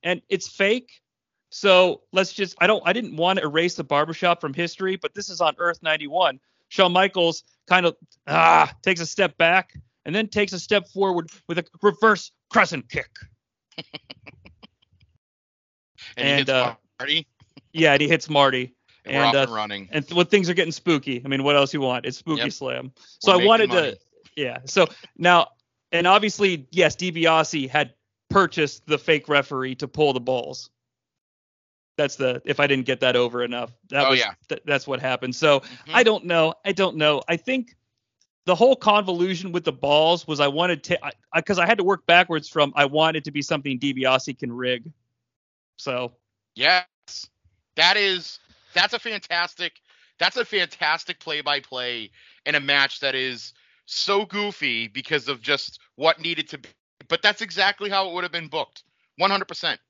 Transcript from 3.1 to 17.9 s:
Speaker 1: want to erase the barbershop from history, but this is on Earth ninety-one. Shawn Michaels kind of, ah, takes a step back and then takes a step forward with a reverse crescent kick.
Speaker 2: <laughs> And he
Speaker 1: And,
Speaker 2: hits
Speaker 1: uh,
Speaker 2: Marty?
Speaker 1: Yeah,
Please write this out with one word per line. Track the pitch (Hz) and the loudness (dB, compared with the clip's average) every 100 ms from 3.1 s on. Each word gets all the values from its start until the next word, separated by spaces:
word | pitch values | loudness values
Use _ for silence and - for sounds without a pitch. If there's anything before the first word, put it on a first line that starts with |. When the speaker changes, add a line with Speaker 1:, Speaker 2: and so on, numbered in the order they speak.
| 156 | -2
Speaker 1:
want | 175 190 | 0 0
to | |
erase | 156 151 175 - | 0 0 -2 -4
the | |
barbershop | 143 143 160 160 180 170 | -2 0 0 0 0 0
from | 151 | -4
history, | 135 170 - 190 190 | -6 -6 -4 -6 -4
but | 220 | -8
this | 202 196 | -10 -14
is | 170 | -2
on | 165 147 | -2 0
Earth | 175 165 | -4 -4
ninety-one. | 165 156 147 165 170 131 _ _ _ | -4 -4 -4 0 0 -2 _ _ _
Shawn | - 185 | 2 4
Michaels | 175 190 190 170 165 _ _ _ | 4 2 2 0 -2 _ _ _
kind | 180 175 | 2 2
of, | - _ _ - | -2 _ _ -2
ah, | 160 165 160 156 - | 4 6 6 4 0
takes | - 175 | -2 -2
a | 165 | -4
step | - 185 - | -2 -2 2
back | 165 185 - - _ _ - | 2 2 -2 -20 _ _ -6
and | 185 | -4
then | 220 | -2
takes | 214 208 | -2 -2
a | 185 | -4
step | - 208 196 | -2 -2 -2
forward | 190 196 175 165 - - | -2 0 0 -6 -16 -8
with | 170 | -8
a | 170 _ | -8 _
reverse | 202 160 220 202 - _ _ | 0 4 2 2 -2 _ _
crescent | 226 185 165 - | 0 0 -4 -8
kick. | 147 - - - _ _ _ _ - | -10 -10 -18 -20 _ _ _ _ -20
Speaker 2:
<laughs> | - - _ - 143 _ - _ - _ _ _ _ _ _ _ _ _ _ _ _ _ - - | -18 -20 _ -20 -20 _ -20 _ -20 _ _ _ _ _ _ _ _ _ _ _ _ _ -18 -4
And | 139 | 0
he | |
Speaker 1:
And, | 139 | 2
Speaker 2:
hits | 135 | 2
Speaker 1:
uh, | 131 120 117 _ - | 2 0 -4 _ -12
Speaker 2:
Marty? | 135 156 151 _ _ - _ | -4 -4 -4 _ _ -20 _
Speaker 1:
Yeah, | 165 156 | 2 4